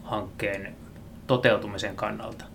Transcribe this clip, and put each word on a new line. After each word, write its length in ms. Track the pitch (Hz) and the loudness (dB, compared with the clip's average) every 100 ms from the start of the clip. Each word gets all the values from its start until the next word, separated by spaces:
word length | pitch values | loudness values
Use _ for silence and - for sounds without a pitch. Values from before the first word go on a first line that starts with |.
hankkeen 720 | - 107 98 - 101 98 98 - - - - - - | -4 -4 -4 -2 -2 -2 -6 -12 -16 -16 -16 -14 4
toteutumisen 720 | 123 127 104 104 98 101 95 | 6 8 6 4 -4 -4 -2
kannalta? 480 | 107 110 113 113 - | -2 -2 -8 -10 -14